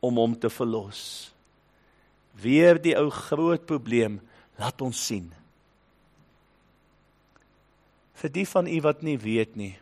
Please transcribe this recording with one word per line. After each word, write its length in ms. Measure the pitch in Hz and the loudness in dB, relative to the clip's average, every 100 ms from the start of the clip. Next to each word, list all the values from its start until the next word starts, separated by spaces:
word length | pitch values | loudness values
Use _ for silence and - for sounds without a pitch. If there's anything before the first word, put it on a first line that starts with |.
Om 160 | 127 120 | -2 0
hom 140 | 113 117 | 0 0
te 120 | 117 | -4
verlos. 800 | - 123 113 101 101 - - - _ _ _ _ _ _ _ _ _ _ 104 | -4 -4 -4 -8 -14 -16 -16 -18 _ _ _ _ _ _ _ _ _ _ -8
Weer 380 | 104 143 175 170 | 2 6 8 8
die 140 | 165 160 | 4 2
ou 100 | 147 | 0
groot 540 | - - 151 165 170 - | -2 -6 0 0 0 -2
probleem, 540 | 151 113 120 113 104 - - _ - | -6 0 0 0 -4 -16 -20 _ -8
laat 240 | 120 - | -8 -6
ons 140 | 131 123 - | -8 -6 -6
sien. 240 | 107 85 85 _ _ _ _ _ _ _ _ _ _ _ _ _ _ _ _ _ _ _ _ _ _ _ _ _ _ _ - | -8 -10 -20 _ _ _ _ _ _ _ _ _ _ _ _ _ _ _ _ _ _ _ _ _ _ _ _ _ _ _ -10
Vir 120 | 160 | -8
die 120 | 147 196 | -6 -2
van 220 | 196 180 | 0 0
u 100 | 160 | 0
wat 180 | 151 151 160 | 0 0 -4
nie 100 | 143 | -4
weet 380 | 107 113 110 110 | -2 -2 -2 -6
nie 160 | 101 95 | -14 -16